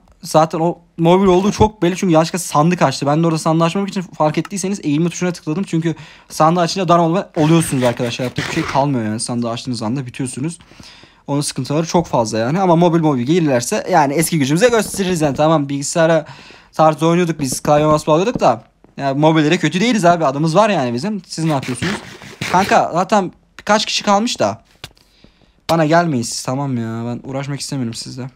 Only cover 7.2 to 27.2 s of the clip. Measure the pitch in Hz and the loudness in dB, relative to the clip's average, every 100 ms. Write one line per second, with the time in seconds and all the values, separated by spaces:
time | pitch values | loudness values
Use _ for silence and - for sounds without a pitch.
7.2 | - 165 151 165 160 135 123 117 120 120 | -2 0 4 4 2 0 0 0 -4 -4
8.2 | 127 - - 165 156 135 143 127 110 110 | -6 -6 -6 -6 -2 -2 0 -2 -2 -4
9.2 | - 120 120 117 131 113 110 139 123 - | -6 -4 -4 -6 -8 -6 -4 -6 -6 -8
10.2 | 127 123 160 - - - - - - _ | -8 -6 -8 -8 -16 -20 -20 -20 -20 _
11.2 | - 143 143 - 127 147 165 175 165 131 | -6 -4 -4 -6 -4 -2 0 0 0 -2
12.2 | 107 110 117 175 190 165 175 170 160 131 | -2 -2 -2 0 2 4 4 4 4 2
13.2 | 123 180 151 131 - 214 - 175 139 147 | 2 2 2 0 0 -4 2 2 4 2
14.2 | 160 165 131 170 240 226 - - 185 175 | 0 0 0 2 4 2 0 -4 -2 0
15.2 | 151 127 156 156 139 139 143 170 160 160 | -2 0 2 2 0 -6 -4 0 2 2
16.2 | 147 - - - _ - 160 143 160 175 | -2 -12 -20 -20 _ 2 2 2 2 2
17.2 | 170 151 135 120 156 147 151 151 160 156 | 0 -2 -6 -4 0 2 4 2 2 2
18.2 | 208 254 165 113 - _ _ - 139 135 | 0 0 0 0 -6 _ _ -6 -4 2
19.2 | 151 160 147 175 151 175 233 220 170 175 | 4 4 2 2 0 0 0 4 4 4
20.2 | 143 139 160 170 214 175 123 120 196 202 | 2 0 2 4 4 2 -2 -2 -4 -6
21.2 | - - 160 139 131 120 - 139 - - | -10 -4 -2 -2 -4 -6 -6 -8 -12 -20
22.2 | - - - 180 202 214 120 160 185 208 | -20 -12 -2 0 2 2 2 -2 0 0
23.2 | 180 - _ - - 214 - - 208 202 | 0 -6 _ -8 0 0 0 -4 0 0
24.2 | 247 - 104 104 _ _ - _ _ _ | 0 -2 -2 -4 _ _ -20 _ _ _
25.2 | _ _ _ _ - 165 151 170 175 127 | _ _ _ _ -2 0 4 4 2 0
26.2 | 113 - - 131 143 120 113 113 117 120 | -4 -6 -6 -4 -4 -4 -6 -6 -8 -8